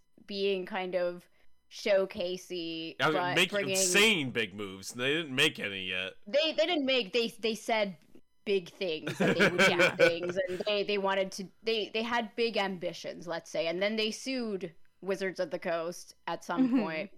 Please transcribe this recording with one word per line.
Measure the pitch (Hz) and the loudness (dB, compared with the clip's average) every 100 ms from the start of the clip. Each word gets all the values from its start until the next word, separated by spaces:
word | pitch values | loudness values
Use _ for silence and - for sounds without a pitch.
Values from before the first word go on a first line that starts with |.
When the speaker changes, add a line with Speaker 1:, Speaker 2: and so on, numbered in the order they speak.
| _ - - | _ -20 -10
Speaker 1:
being | 196 196 196 | 0 0 0
kind | 185 202 185 | -2 -4 -2
of | 180 175 175 - _ - - _ | 0 0 -2 -12 _ -20 -20 _
showcasey, | - 214 196 190 214 180 180 - 180 165 165 165 - | -6 2 4 2 -2 -4 -4 -6 -8 -6 -6 -8 -2
Speaker 2:
I | 139 | 0
was | 156 | 2
Speaker 1:
but | 180 | 2
Speaker 2:
make | 170 185 | 2 2
Speaker 1:
bringing | 202 190 | 0 0
Speaker 2:
insane | 190 185 190 220 196 135 | 2 4 6 6 4 2
big | 117 110 | 0 -2
moves. | 101 101 95 95 | -4 -8 -8 -10
They | 120 127 | -4 0
didn't | 156 160 | 0 0
make | 127 156 - | 2 2 2
any | 107 98 92 | -4 -4 -4
yet. | 92 92 - - | -4 -4 -8 -4
Speaker 1:
They, | 269 320 | 0 0
they | 294 330 | 2 2
didn't | 339 262 | 2 2
make, | 262 190 | 0 0
they, | 240 233 - | 0 -2 -2
they | 226 220 | -4 -2
said | - 220 202 170 - - - _ | 0 0 0 -4 -16 -20 -20 _
big | - 196 170 | 0 0 0
things, | - 185 156 151 156 | -6 -4 -2 -4 0
and | 190 175 | 2 4
they | 196 | 4
would | 175 | 6
Speaker 2:
<laughs> | 190 | 4
Speaker 1:
get | 170 175 - | 6 4 6
things, | 170 170 175 180 180 | 4 4 -2 -2 -2
and | 180 208 | -2 0
they, | 208 | 0
they | 196 208 | 0 0
wanted | 190 190 190 | 2 2 0
to, | - 185 - | -4 -12 -8
they, | 226 226 190 | -2 -2 -2
they | 220 | -2
had | 226 240 220 - | -2 -2 -2 0
big | 233 220 | 0 2
ambitions, | 196 185 175 170 151 165 175 | -2 -2 -4 -6 -8 -8 -6
let's | 165 - | -8 -4
say, | 160 165 | -2 0
and | 175 | 2
then | 202 220 | 0 2
they | 220 | 0
sued | 214 254 262 226 196 180 - - _ | -2 -4 -4 -2 -4 -6 -12 -20 _
Wizards | 180 190 190 170 | -4 -2 -2 -2
of | 175 | -4
the | 180 | -4
Coast | 190 170 165 180 - - - | -2 -2 -2 -6 -12 -14 -8
at | 170 | -6
some | - 240 262 | -2 0 2
Speaker 3:
Mm-hmm. | 254 | 2
Speaker 1:
point, | 190 160 202 | 0 -2 -6